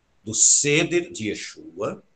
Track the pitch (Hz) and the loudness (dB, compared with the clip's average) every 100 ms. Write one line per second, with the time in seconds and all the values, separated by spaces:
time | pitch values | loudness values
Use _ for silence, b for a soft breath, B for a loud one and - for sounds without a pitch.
0 | _ _ - 107 - - 143 147 170 175 | _ _ -6 2 4 4 4 2 2 0
1 | 170 - 107 92 - - 78 85 120 202 | -2 -4 -6 -6 -8 -16 -16 -8 -8 -8
2 | - | -16